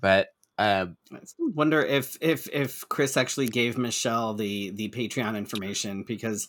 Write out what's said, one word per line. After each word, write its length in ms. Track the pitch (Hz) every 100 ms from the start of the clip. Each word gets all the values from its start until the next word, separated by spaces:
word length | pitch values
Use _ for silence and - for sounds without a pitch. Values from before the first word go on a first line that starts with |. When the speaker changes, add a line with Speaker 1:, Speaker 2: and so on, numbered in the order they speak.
Speaker 1:
but, 280 | 98 98 95 _ _ -
uh, 280 | 104 98 92 80 _
Speaker 2:
I 60 | -
still 260 | - - 330
wonder 320 | 151 156 156
if, 340 | - 139 131 -
if, 260 | 160 143 -
if 380 | 143 135 - -
Chris 300 | - 139 -
actually 300 | 127 - 131
gave 280 | 120 120 117
Michelle 560 | 120 110 123 113 113
the, 380 | 107 104 101 98
the 180 | 101 107
Patreon 480 | 120 110 - 110 110
information, 680 | 101 110 95 101 107 98
because 440 | 98 107 113 104